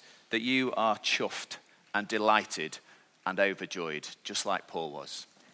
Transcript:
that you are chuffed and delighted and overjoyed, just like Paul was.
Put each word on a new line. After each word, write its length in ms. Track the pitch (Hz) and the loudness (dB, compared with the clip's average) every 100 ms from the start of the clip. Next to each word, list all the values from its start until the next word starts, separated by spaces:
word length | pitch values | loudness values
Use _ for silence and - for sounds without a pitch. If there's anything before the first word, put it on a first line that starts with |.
| - - - | -8 -20 -4
that 100 | 113 | -2
you 320 | 120 131 127 - | 2 2 2 2
are 220 | 110 104 | 2 2
chuffed 600 | - - 107 - - - - - _ | 0 0 0 -4 -10 -12 -16 -20 _
and 140 | 104 101 | -4 0
delighted 720 | 110 107 107 - - 78 - - - _ _ | 2 6 6 4 -4 -6 -8 -18 -20 _ _
and 160 | 90 92 | -4 2
overjoyed, 680 | 98 95 92 92 82 78 - - | 2 2 -6 -6 -4 -6 -8 -12
just 240 | - 101 104 | -8 -4 0
like 180 | 92 - | -2 -2
Paul 260 | 92 80 | -6 -6
was. 360 | 71 69 - - - - | -6 -10 -12 -14 -20 -20